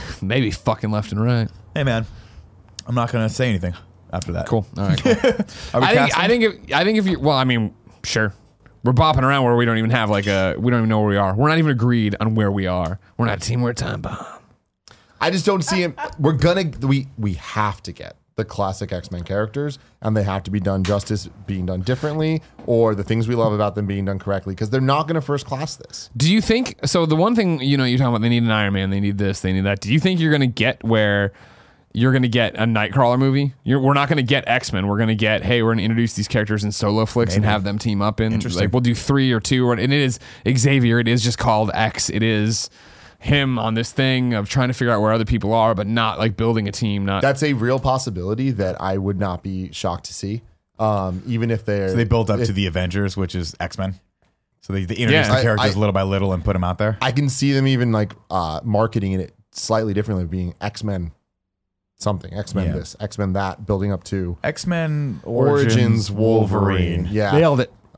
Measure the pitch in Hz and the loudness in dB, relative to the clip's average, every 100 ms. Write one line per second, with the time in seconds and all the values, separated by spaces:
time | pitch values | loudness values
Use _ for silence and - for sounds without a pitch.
0 | - - 98 127 110 92 - 110 107 107 | -8 -8 -2 0 0 -2 -2 -2 -2 -2
1 | 107 104 117 120 110 - - - 135 113 | -2 -2 0 0 -2 -8 -8 -4 0 -2
2 | 113 - - - - - - - - 123 | -4 -12 -20 -20 -20 -20 -20 -16 -4 -2
3 | 117 117 110 107 127 98 87 85 - - | 0 0 -2 0 0 0 -2 -6 -14 -20
4 | - 92 - 85 82 113 101 - 98 143 | -10 -8 -6 -6 -2 -2 -2 -4 0 2
5 | 339 220 262 214 - - - 120 170 214 | 2 2 2 0 -4 -8 -4 0 4 4
6 | 139 160 185 240 220 - - 143 190 220 | 4 2 2 4 2 -2 -2 0 2 2
7 | 190 156 139 135 131 120 107 - - - | 2 2 2 2 2 2 0 -6 -20 -14
8 | - 113 107 - _ _ - _ 120 127 | -4 0 0 -2 _ _ -20 _ 2 4
9 | 156 131 131 139 123 120 120 113 113 123 | 4 4 4 4 4 4 4 2 2 2
10 | 107 101 98 98 95 76 120 120 110 107 | 2 0 2 2 2 0 0 2 2 2
11 | 104 101 98 101 147 160 156 123 120 120 | 2 2 0 2 2 2 2 2 2 2
12 | 104 101 110 110 101 101 92 90 82 95 | 0 0 0 2 2 0 0 0 -2 -6
13 | _ - 113 98 - 123 120 117 - 104 | _ -4 -2 -2 -4 -2 -2 -4 -6 -6
14 | - - - - _ _ _ _ - - | -8 -10 -14 -18 _ _ _ _ -20 -20
15 | _ - 160 185 156 196 - 190 175 - | _ -4 -2 0 0 0 0 0 -2 -4
16 | 285 - 147 143 170 180 165 117 135 139 | -10 -2 0 2 2 2 -2 -4 -2 -2
17 | 135 - 104 82 - 107 104 95 - - | -2 -6 -6 -6 -6 0 0 -2 -12 -14
18 | - - _ - 107 - 98 95 98 90 | -16 -18 _ -8 -6 -2 -4 -4 -6 -8
19 | - 87 85 98 107 143 147 135 _ - | -8 -10 -4 -4 -2 -4 -6 -8 _ -6
20 | 113 110 101 95 95 104 92 98 92 101 | -2 0 0 -2 -2 -2 0 0 0 0
21 | - 107 - - 101 95 90 92 92 131 | -2 -6 -6 -16 -8 -6 -4 -4 -2 -2
22 | 151 156 156 160 - - - 117 113 101 | -2 -2 -2 -2 -6 -12 0 2 4 2
23 | 98 113 113 120 113 104 104 101 101 98 | -2 -2 0 2 2 2 0 -2 -4 -2
24 | 98 95 101 98 98 95 107 131 131 143 | -4 -4 -4 -4 -4 -6 -2 0 2 0
25 | 151 165 139 143 - 135 156 - - - | 0 -2 -2 -4 -4 -8 -8 -12 -16 -18
26 | - 117 151 220 - 233 254 - 131 180 | -10 0 2 2 2 0 0 -4 -2 2
27 | 165 156 202 233 190 156 135 139 127 123 | 2 2 2 2 2 0 0 2 2 2
28 | 131 117 117 120 117 107 101 98 95 98 | 2 2 2 2 2 2 2 0 0 0
29 | 101 101 101 92 92 95 98 98 101 151 | -2 0 -2 -2 -2 0 0 -2 0 2
30 | 185 180 160 147 131 - 110 - 113 113 | 2 0 2 2 0 0 0 0 0 2
31 | 104 101 98 - - - - _ _ 110 | 2 2 -2 -6 -20 -20 -20 _ _ 0
32 | 127 131 123 120 110 - 113 110 104 117 | 2 4 2 2 0 0 0 2 0 2
33 | 120 123 135 135 139 - - 143 135 139 | 2 4 2 2 -2 -4 0 2 4 2
34 | 139 151 127 139 - 123 - 98 101 101 | 2 0 2 0 2 0 0 -2 0 0
35 | 113 107 107 107 - 120 113 113 104 113 | 0 2 2 0 2 2 2 2 0 0
36 | 117 - 104 120 107 107 104 101 104 107 | 0 -2 -2 0 0 -2 -2 -2 0 0
37 | 110 120 113 98 107 107 98 104 120 101 | 0 0 0 2 2 0 -2 -4 -2 0
38 | 104 104 110 113 117 87 104 127 120 117 | 0 0 -2 -2 -2 -2 0 2 2 0
39 | - 139 131 113 - 127 127 113 123 147 | 0 2 2 0 0 2 2 2 2 2
40 | 131 - - - - 131 135 139 120 117 | 0 -2 -10 -6 -2 2 4 4 4 4
41 | 117 120 117 113 120 107 107 - 110 - | 2 2 0 0 2 2 0 0 -2 -2
42 | - 107 113 107 107 113 - - - - | -2 0 0 2 0 -2 -6 -14 -20 -20
43 | - - - 147 135 123 113 110 117 - | -20 -10 0 0 2 0 -2 -2 -4 -2
44 | 131 127 123 113 101 135 123 127 120 107 | 0 2 0 -2 -2 0 0 0 0 2
45 | 107 110 110 117 98 113 110 101 101 117 | 2 2 0 0 0 2 2 2 0 0
46 | 113 90 113 101 113 110 101 - 110 101 | 0 0 -2 0 0 0 -2 -4 -2 -2
47 | 98 98 135 135 151 127 117 131 131 131 | -2 0 0 0 0 0 0 0 0 -2
48 | 127 90 90 110 135 104 92 87 95 98 | -2 -6 -6 -2 -2 -2 -2 -2 -4 -2
49 | 98 95 98 90 98 92 92 - 92 87 | -2 -2 -4 -4 -6 -8 -8 -6 -6 -6
50 | - - 98 113 - _ _ - 110 104 | -10 -10 -8 -8 -12 _ _ -2 0 0
51 | 95 90 123 113 117 110 - 101 95 95 | -2 -6 -6 -4 -2 -2 -2 -2 0 0
52 | 113 117 107 101 113 98 95 87 92 98 | 2 2 2 0 0 0 0 -2 -2 -2
53 | 98 98 92 92 82 - 87 - 95 92 | -2 -2 -4 -4 -8 -8 -8 -6 -6 -8
54 | _ _ _ _ _ _ - 98 90 98 | _ _ _ _ _ _ -6 -4 -4 -2
55 | 117 156 107 127 117 107 127 98 104 95 | 2 4 4 4 4 2 0 2 0 2
56 | 98 98 98 92 104 92 90 90 107 104 | 0 0 0 -2 -2 0 0 0 -2 -2
57 | 127 127 143 135 139 135 135 131 120 110 | -2 0 -2 0 0 2 2 2 2 0
58 | 104 - - 92 80 80 113 101 110 113 | -2 -6 -6 -4 -2 -4 -2 0 0 0
59 | 98 95 85 _ _ - - 110 110 98 | -2 -4 -6 _ _ -10 -2 0 0 -2
60 | 110 95 85 92 87 85 104 - 110 95 | -2 -2 -2 -4 -6 -6 -8 -6 -6 -4
61 | 82 - _ _ _ _ _ _ _ - | -6 -12 _ _ _ _ _ _ _ -6
62 | 107 95 95 101 104 95 87 69 - - | -4 -4 -6 -10 -6 -2 -2 -2 -8 -10
63 | - - 98 95 95 - 104 98 101 95 | -10 -4 -2 0 -2 -6 -2 -2 0 -4
64 | - 98 87 85 - 151 175 170 160 147 | -4 -4 -4 -4 -6 -4 -4 -2 -2 -2
65 | 143 104 - 117 135 143 139 110 107 110 | -4 -6 -4 2 4 4 4 4 4 2
66 | 104 104 110 110 104 104 98 95 85 85 | 0 0 4 4 4 2 2 2 0 0
67 | 90 104 101 143 165 135 - - _ | -2 0 2 4 4 4 0 -6 _